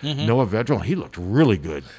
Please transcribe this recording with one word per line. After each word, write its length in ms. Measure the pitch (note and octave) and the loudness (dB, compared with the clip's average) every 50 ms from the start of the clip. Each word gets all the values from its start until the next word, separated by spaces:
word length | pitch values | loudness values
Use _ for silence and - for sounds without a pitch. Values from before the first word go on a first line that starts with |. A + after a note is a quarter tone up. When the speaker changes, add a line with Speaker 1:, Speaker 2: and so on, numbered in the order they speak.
Speaker 1:
Mm-hmm. 240 | C3+ D3+ C#3+ C3+ A2 | -8 -6 -4 -2 0
Speaker 2:
Noah 180 | A2+ A#2 C3 B2+ | 2 2 2 2
Vedral, 380 | F#2 G#2 A2+ B2 B2 C#3+ G2 E2 | 2 0 -2 0 0 -2 -2 0
he 120 | A#2 F#3+ | -2 -2
looked 220 | F#3 E2 - - | -4 -4 -8 -10
really 400 | F2 F2 F#2 A2 C#3+ D#3+ B2 G2 | -10 -4 0 2 4 4 4 4
good. 260 | D#2+ C#2+ E2 D2+ C#2+ - - - | 2 -2 -6 -8 -10 -10 -14 -18